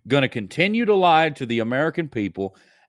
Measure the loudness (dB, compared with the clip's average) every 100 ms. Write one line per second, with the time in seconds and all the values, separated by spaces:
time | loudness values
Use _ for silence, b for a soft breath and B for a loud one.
0 | -2 0 0 -4 -6 -2 0 0 2 4
1 | 4 4 2 -2 -4 -2 -2 -2 -2 -4
2 | -6 -4 -4 -4 -8 b b b